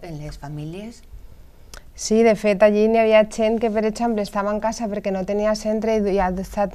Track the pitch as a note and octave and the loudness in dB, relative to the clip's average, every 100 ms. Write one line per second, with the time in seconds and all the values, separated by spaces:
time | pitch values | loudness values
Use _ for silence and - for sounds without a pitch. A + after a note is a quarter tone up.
0 | F3 D3+ D3 - C#3 D3+ D3+ F3 G#3+ A#3 | -12 -12 -12 -12 -12 -10 -10 -10 -14 -16
1 | - - - - - - - - - - | -20 -20 -18 -20 -20 -20 -20 -20 -20 -12
2 | - G#3+ A3+ G#3+ G#3 G3 G#3+ G#3 G#3+ A3+ | 0 4 4 4 2 4 6 6 4 4
3 | A3 G#3+ G#3+ - A3 A3+ A3+ G#3 G#3+ G#3+ | 6 6 4 0 0 0 0 0 -2 -2
4 | A#3 G#3+ G3+ G#3 G3+ G#3 A3 A#3 A3+ G#3 | -2 -2 -2 -4 -2 -2 -4 -4 -6 -4
5 | G3+ F#3+ F#3 G3+ G#3+ G#3+ G#3+ G#3+ A3+ A3 | -4 -4 -2 0 0 0 -2 -2 0 0
6 | G3+ G3 F#3 F#3 F#3 - G3+ | 2 2 0 -2 -6 -2 -2